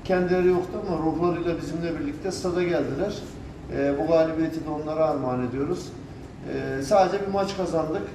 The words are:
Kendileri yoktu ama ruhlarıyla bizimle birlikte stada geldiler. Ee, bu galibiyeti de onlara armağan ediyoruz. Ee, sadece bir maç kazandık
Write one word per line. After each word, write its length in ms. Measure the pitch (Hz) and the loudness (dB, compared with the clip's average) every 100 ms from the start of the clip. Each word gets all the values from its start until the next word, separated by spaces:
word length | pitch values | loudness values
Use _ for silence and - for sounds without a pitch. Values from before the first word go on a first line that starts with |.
Kendileri 440 | - 185 180 185 180 | 2 2 4 4 6
yoktu 320 | 180 - 208 202 | 4 0 -6 -2
ama 100 | 160 | 0
ruhlarıyla 600 | 156 151 175 165 170 165 | 0 2 2 2 0 -2
bizimle 380 | 147 165 170 151 | -4 -4 -2 -2
birlikte 320 | 143 143 190 | -4 -4 -4
stada 320 | 175 185 175 | -2 -2 0
geldiler. 540 | 175 160 131 139 196 - - - - - - 139 | 2 0 0 -2 -2 -4 -10 -12 -14 -12 -6 0
Ee, 160 | 139 143 | 0 2
bu 80 | 165 | 4
galibiyeti 580 | 165 160 160 160 156 151 | 4 4 2 -2 -2 -4
de 40 | |
onlara 360 | 151 151 156 156 | -4 -4 2 2
armağan 420 | 143 131 127 123 | 2 0 0 -2
ediyoruz. 380 | 131 143 180 - - - - - - - | -2 -2 -2 -6 -12 -14 -14 -14 -12 -6
Ee, 320 | 135 135 135 | -6 -4 -4
sadece 460 | 139 208 185 196 196 | 4 6 6 4 0
bir 60 | |
maç 240 | 196 196 - | 0 0 -2
kazandık 440 | 170 160 156 185 - | 0 0 0 -2 -4